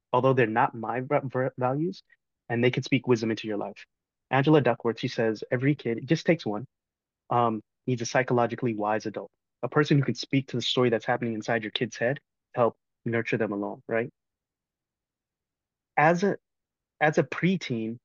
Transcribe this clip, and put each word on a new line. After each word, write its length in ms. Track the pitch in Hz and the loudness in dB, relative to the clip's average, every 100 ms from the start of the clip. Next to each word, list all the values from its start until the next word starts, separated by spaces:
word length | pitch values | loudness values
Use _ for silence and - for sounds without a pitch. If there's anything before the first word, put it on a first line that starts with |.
| _ | _
although 200 | 127 131 | 2 4
they're 120 | 131 113 | 4 2
not 300 | 113 135 117 | 2 0 -2
my 260 | 110 120 | -6 -6
va-, 200 | 127 143 | -2 -2
va-, 280 | 131 127 131 - | 0 -2 -4 -2
values, 460 | 127 143 170 190 _ _ _ _ - | -2 -2 -4 -6 _ _ _ _ -6
and 160 | 117 | 0
they 60 | 123 | 2
can 120 | 135 | 2
speak 240 | 131 139 - | 0 0 2
wisdom 240 | 120 113 | 2 2
into 160 | 110 110 | -4 -4
your 100 | 104 | -6
life.'" 280 | 104 104 - _ _ _ _ | -6 -10 -20 _ _ _ _
Angela 320 | 127 139 156 | 0 4 4
Duckworth, 380 | 123 113 117 110 | 4 0 -2 -4
she 80 | 127 | -4
says, 360 | - 113 107 - | -2 -2 -2 -4
"Every 220 | 127 135 | -2 0
kid, 240 | 147 120 113 | 0 -2 -6
it 80 | 131 | -2
just 220 | 160 - | 0 2
takes 180 | 165 - | 0 -2
one, 220 | 104 135 _ _ _ _ _ - | -6 -8 _ _ _ _ _ -2
um, 300 | 123 117 110 - _ - | 2 2 0 -8 _ -4
needs 160 | 120 | -4
a 20 | 117 | 0
psychologically 720 | 135 131 123 117 117 127 107 | 0 2 2 2 0 -4 -2
wise 300 | 104 110 110 | -2 -2 -4
adult, 240 | 101 98 _ _ _ | -8 -12 _ _ _
a 40 | 123 | -2
person 300 | - 151 147 | 0 4 4
who 80 | 135 | 2
can 100 | 120 | -4
speak 320 | - 139 135 | -2 -2 -2
to 80 | 123 | -4
the 40 | |
story 280 | - - 123 | -2 2 2
that's 160 | 110 - | 2 0
happening 280 | 123 120 | -2 -2
inside 300 | 110 107 117 | -4 -2 -4
your 80 | 107 | -4
kid's 260 | - 113 - | -4 -6 -2
head 220 | 117 143 - _ _ | -2 -2 -8 _ _
to 60 | - | 0
help 160 | 113 - _ _ | 0 0 _ _
nurture 340 | - 117 113 117 | -4 -2 -2 -2
them 140 | 107 | -2
along," 300 | 101 101 104 - | -2 -6 -8 -4
right? 220 | 113 127 - _ _ _ _ _ _ _ _ _ _ _ _ _ _ _ _ _ - | -4 -4 -8 _ _ _ _ _ _ _ _ _ _ _ _ _ _ _ _ _ 2
As 240 | 151 175 | 4 4
a, 140 | 202 - _ _ _ _ _ _ | 0 -2 _ _ _ _ _ _
as 160 | 151 156 | 2 2
a 60 | |
preteen, 760 | 143 - 170 190 - 117 110 120 | 0 0 0 0 -2 -4 -4 -8